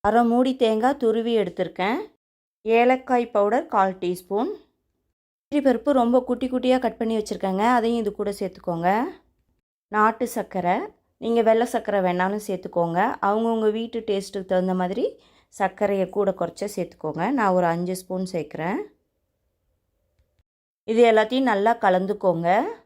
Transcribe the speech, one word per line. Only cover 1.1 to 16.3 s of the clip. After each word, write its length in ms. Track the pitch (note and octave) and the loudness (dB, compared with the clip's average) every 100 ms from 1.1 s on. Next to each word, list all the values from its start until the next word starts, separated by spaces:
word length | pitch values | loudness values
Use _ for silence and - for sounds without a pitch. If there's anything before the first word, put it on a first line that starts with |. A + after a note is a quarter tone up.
| A3+ A3+ A#3 | 0 0 0
எடுத்திருக்கேன். 600 | F#3 - E3+ - F#3 C4+ G#4+ _ _ _ _ _ G#3+ | -2 -4 -6 -2 -4 -4 -6 _ _ _ _ _ 0
ஏலக்காய் 640 | A3+ A#3+ B3+ B3+ B3 A#3+ | 4 4 2 0 -2 0
பவுடர் 360 | G#3+ G3+ A#3+ E4+ | 0 2 2 0
கால் 280 | G#3+ F#3+ | 0 0
டீஸ்பூன். 560 | F#3 F3 F3+ - G3 C#4+ G#4 _ _ _ _ _ _ _ _ _ | 0 -4 -6 -4 -4 -4 -6 _ _ _ _ _ _ _ _ _
முந்திரி 260 | D4 C4+ A3+ | 0 2 0
பருப்பு 140 | C#4+ | 2
ரொம்ப 300 | C4 A#3 B3 | 2 4 2
குட்டி 260 | B3+ B3 B3+ | 0 -4 -2
குட்டியா 300 | B3+ B3+ B3+ | -2 0 2
கட் 180 | B3 A3+ | 0 -4
பண்ணி 200 | A3+ A3+ | -4 -2
வச்சிருக்கேங்க. 420 | G#3+ G#3 G3 F#3+ | -4 -4 -4 0
அதையும் 420 | A3 B3 A3+ A#3 | 2 2 2 -2
இது 120 | G#3 | -4
கூட 180 | G3+ G3+ | -4 -6
சேர்த்துக்கோங்க. 720 | G3+ F#3+ - - E3+ F3 G#3 B3+ - _ _ _ _ _ _ _ | -4 -8 -8 -6 -2 0 0 -2 -8 _ _ _ _ _ _ _
நாட்டு 400 | G#3+ G#3+ A3+ A#3+ | 2 2 2 -4
சர்க்கரை, 500 | A3+ G3 F#3+ F3 G3+ G#4 _ _ _ | -4 -6 -4 0 -2 -4 _ _ _
நீங்க 260 | A3 A#3 | -2 2
வெள்ளை 240 | A3 A3+ B3 | 4 4 2
சர்க்கரை 340 | A#3+ A3+ G3+ | -4 -2 0
வேணாலும் 400 | F#3 F3+ F#3 G#3 G#3 | 0 0 -2 -2 -6
சேர்த்துக்கோங்க. 680 | F#3 F#3 - E3+ E3+ G#3+ - | -8 -4 -2 0 0 0 0
அவங்கவங்க 480 | G3+ G#3+ A3+ A3+ A3 | -2 0 0 0 0
வீட்டு 300 | G#3+ A3+ A#3 | -2 -6 -8
டேஸ்ட்டுக்கு 440 | A3 G3 G3 G3+ | -4 -6 -4 -10
தகுந்த 300 | F#3+ F#3 F#3 | -2 0 0
மாதிரி 440 | F#3 F3+ G3+ A4 - _ _ _ | -2 -2 -2 -4 -6 _ _ _
சர்க்கரையை 600 | - F#3+ F#3+ G#3 G3 F#3 | -4 -4 0 -2 0 -2
கூட 220 | G3 G3 | 0 -2